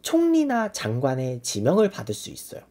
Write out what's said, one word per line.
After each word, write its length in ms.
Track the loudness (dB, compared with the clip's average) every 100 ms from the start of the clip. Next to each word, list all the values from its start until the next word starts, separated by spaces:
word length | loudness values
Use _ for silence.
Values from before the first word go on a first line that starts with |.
총리나 680 | 2 2 4 4 2 0 -2
장관의 680 | -4 -4 0 0 0 -2 -4
지명을 480 | -6 -2 2 4 2
받을 240 | 0 -8
수 160 | -8 -10
있어요. 320 | -14 -16 -16 -18